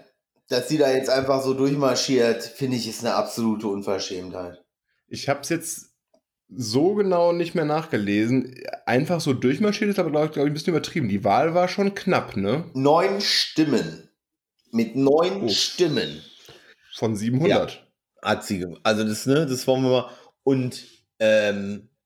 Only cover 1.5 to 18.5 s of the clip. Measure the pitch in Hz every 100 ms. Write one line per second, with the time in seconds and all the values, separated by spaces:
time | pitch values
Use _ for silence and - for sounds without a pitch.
1.5 | 127 139 143 135 120 - 127 117 113 -
2.5 | - 135 123 110 110 113 101 107 - 113
3.5 | 107 110 101 101 98 - 95 92 90 90
4.5 | 87 _ _ _ _ _ 120 - 143 -
5.5 | 165 - - - _ _ _ _ _ _
6.5 | 92 110 120 170 208 196 175 170 170 170
7.5 | 175 156 151 160 120 101 101 113 131 131
8.5 | 127 - - - 120 156 175 151 131 123
9.5 | 151 208 208 208 190 170 147 156 156 143
10.5 | 151 - 156 - 175 117 98 101 107 160
11.5 | 175 180 190 196 196 - 143 - 107 95
12.5 | 135 170 131 135 160 190 202 - - -
13.5 | - 156 117 80 80 - _ _ _ _
14.5 | _ _ 113 110 131 135 151 180 196 117
15.5 | 98 - - 170 131 80 76 - - -
16.5 | - - _ _ - 113 107 110 127 170
17.5 | - - - _ _ _ _ - 107 -